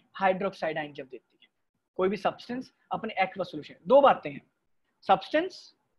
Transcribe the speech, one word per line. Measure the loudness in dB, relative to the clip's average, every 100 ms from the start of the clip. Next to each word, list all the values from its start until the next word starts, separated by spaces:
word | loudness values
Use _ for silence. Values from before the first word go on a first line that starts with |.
| _ -2
hydroxide | 0 0 -4 -6 -6 -6
ion | -8
जब | -12
देती | -16 -18 _ _
है | _ _ _ _ _ -2
कोई | -2
भी | 0
substance | -4 -6 -12 -12 -12 _ _
अपने | -8 -8 -4
aqueous | -4 -2 -8
solution। | -8 -14 -16 4
दो | 8
बातें | 8 4 -4
हैं, | -12 _ _ _ _ _ _ 0
substance, | 0 2 -2 -2 -10 -20 _ _